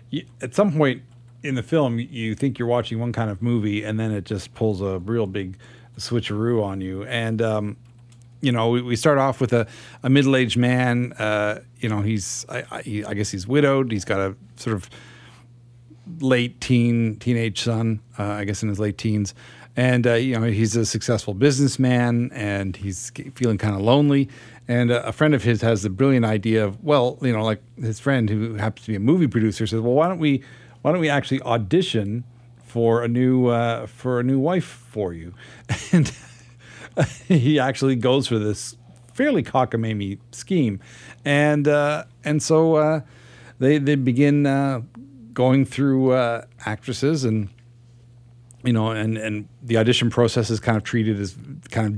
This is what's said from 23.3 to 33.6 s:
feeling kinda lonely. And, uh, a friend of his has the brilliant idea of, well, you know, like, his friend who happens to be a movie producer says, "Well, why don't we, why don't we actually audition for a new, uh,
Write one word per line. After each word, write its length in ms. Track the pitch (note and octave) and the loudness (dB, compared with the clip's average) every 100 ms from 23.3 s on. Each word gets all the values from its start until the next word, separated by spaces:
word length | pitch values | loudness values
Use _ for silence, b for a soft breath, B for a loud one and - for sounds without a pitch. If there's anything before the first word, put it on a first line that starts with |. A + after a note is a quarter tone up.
| - | -4
feeling 220 | B2 G#2 | 0 0
kinda 220 | G#2+ G2 | 0 0
lonely. 480 | G#2 C#3 D3 C#3 C#3 B B B - | 4 4 4 2 0 B B B -2
And, 240 | A#2+ A#2+ | 0 2
uh, 100 | A#2+ A2+ | 0 -2
a 60 | |
friend 200 | - D#3 | 0 2
of 100 | C#3 | 4
his 180 | A#2+ A2 | 2 2
has 200 | A#2 A2 | 2 0
the 60 | G#2 | -2
brilliant 360 | F#2+ C3+ C3 A2 | 0 2 4 2
idea 400 | A2 A2 A2 G#2 | 0 0 0 0
of, 180 | G#2 | -4
well, 340 | D3+ D3 B2 A#2 | 0 2 2 0
you 100 | C3 | -2
know, 120 | A2 | 0
like, 180 | A2 G#2+ - - | 0 -2 -8 -8
his 220 | A2+ G#2+ | -6 -4
friend 300 | C#3+ C3+ G#2+ | -2 0 0
who 260 | G#2+ A2+ G#2+ | 0 -4 -4
happens 300 | G#2+ - - | -6 -6 -6
to 60 | |
be 40 | G#2 | -2
a 40 | |
movie 280 | A2 F3+ C#3+ | 2 2 2
producer 380 | A#2 A2 F#2 G#2+ | 2 0 0 -4
says, 140 | A2+ | -2
"Well, 140 | A#2 | 0
why 140 | C3 E3+ | 2 2
don't 100 | F3 | 0
we, 240 | D3+ C3+ B B B B | 0 0 B B B B
why 100 | C#3 | -2
don't 80 | F3+ | 0
we 80 | D#3 | 2
actually 320 | C#3+ - C3+ | 0 0 -4
audition 840 | - A#2 G2 E3+ F3+ A2+ G2+ A#2 - b b - - | -2 -2 2 0 2 -2 -2 -6 -8 b b -20 -10
for 380 | A#2 A#2 A2+ | 0 2 2
a 40 | A#2 | 2
new, 400 | A#2+ B2+ B2+ B2 | 2 2 4 4
uh, 380 | A#2 | 2